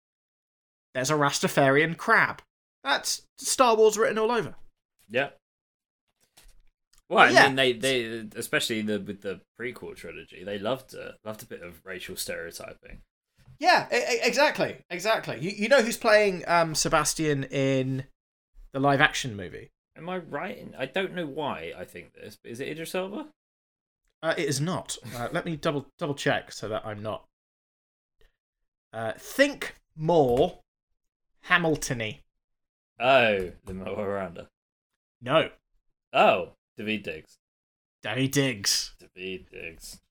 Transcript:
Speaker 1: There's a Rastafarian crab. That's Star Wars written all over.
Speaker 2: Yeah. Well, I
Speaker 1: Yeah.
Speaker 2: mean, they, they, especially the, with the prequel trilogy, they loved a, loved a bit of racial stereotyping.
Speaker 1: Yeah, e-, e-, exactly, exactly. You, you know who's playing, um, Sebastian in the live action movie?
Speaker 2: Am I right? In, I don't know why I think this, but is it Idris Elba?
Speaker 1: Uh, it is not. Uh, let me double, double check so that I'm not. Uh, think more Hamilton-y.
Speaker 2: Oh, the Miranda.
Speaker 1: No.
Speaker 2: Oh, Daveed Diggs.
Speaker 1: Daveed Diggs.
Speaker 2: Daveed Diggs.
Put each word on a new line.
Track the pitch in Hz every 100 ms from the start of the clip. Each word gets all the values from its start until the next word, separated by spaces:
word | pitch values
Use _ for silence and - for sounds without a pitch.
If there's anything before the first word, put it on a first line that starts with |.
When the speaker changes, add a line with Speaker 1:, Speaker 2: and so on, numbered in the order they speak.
| _ _ _ _ _ _ _ _ _
Speaker 1:
There's | 127 131
a | 151
Rastafarian | 143 - 190 - 135 139 160 160
crab. | - 196 139 - _ _ _ _
That's | 269 269 - - - -
Star | 262 - 254 220
Wars | 220 208
written | 220 214
all | 220
over. | 240 139 - - _ _ _ _
Speaker 2:
Yeah. | 120 143 - _ _ _ _ _ _ _ _ _ _ - - - _ _ _ _
Well, | 196
I | 123
Speaker 1:
Yeah. | 294 -
Speaker 2:
mean, | 131
they, | 131
they, | 113 131 127 113 113 107 117
especially | - 147 - 110
the, | 107 104
with | 95 98
the | 98 82 _ -
prequel | 123 117 85 82
trilogy, | 85 85 82 -
they | 92 101
loved | 104 131 -
a, | 90 90 -
loved | 107 110
a | 120
bit | -
of | 87 87 95
racial | 92 - 92
stereotyping. | - 85 82 - - - - - - _ _ _ - -
Speaker 1:
Yeah, | 339 294 -
e-, | 240 - 240
e-, |
exactly, | 240 240 294 190 131 - _
exactly. | 180 208 202 151 117
You, | 170
you | 202 220
know | 269
who's | 226 -
playing, | 226 214 202 180 -
um, | 170 160 151
Sebastian | 156 156 151 - 156 143 135
in | 147 135 135 131 131 - _ _ _ _ - -
the | 135
live | 139 139
action | 151 - 131 101
movie? | 85 107 120 _ _ -
Speaker 2:
Am | 165
I | 185
right? | 160 143 185 -
In, | - -
I | 139
don't | 185 185 170
know | 156
why | 143 139 82 82 -
I | 90
think | 90 76
this, | - 104 -
but | -
is | 117
it | 131
Idris | 156 165
Elba? | 185 190 233 302 _ _ _ _ _ _ _ _ _
Speaker 1:
Uh, | 160 180
it | 147
is | 135
not. | 160 139 - - 113 120
Uh, | 120
let | 165 180
me | 156
double, | 170 147 - _
double | 156 139
check | 147 113 -
so | - 104
that | 107 113
I'm | 104
not. | 107 95 - _ _ _ _ _ _ _ _ _ _ _ _ _ _ _ _
Uh, | 110 110 -
think | - - 285 - - - _ 156
more | 156 170 131 120 175 - _ _ _ _ _ _ _ _
Hamilton-y. | - 180 165 147 - 120 110 - _ _ _ _ _ _ _ -
Speaker 2:
Oh, | 127 135 117 101 87 -
the | -
Miranda. | 92 95 101 98 101 90 87 87 _ _ _ _ _ _ _
Speaker 1:
No. | 117 156 104 - _ _ _ _ _
Speaker 2:
Oh, | 139 196 101 82 _ _ -
Daveed | 107 107
Diggs. | 87 80 - _ _ _ _ _ _ _
Speaker 1:
Daveed | 107 120 135
Diggs. | 143 135 104 95 - - -
Speaker 2:
Daveed | - 92 92 92 90
Diggs. | 90 85 80 - - _